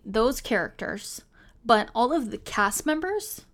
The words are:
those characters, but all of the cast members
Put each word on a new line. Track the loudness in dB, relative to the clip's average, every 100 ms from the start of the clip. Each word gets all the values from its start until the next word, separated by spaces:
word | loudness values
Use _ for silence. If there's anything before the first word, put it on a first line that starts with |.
those | -2 2 2 2
characters, | -2 -2 -2 -6 -8 -8 -10 -14 -16 _ -20 -4
but | 4 4 4
all | 2 2
of | 2 -2
the | -6
cast | -6 0 0 0
members | 0 0 0 -2 -4 -12 -18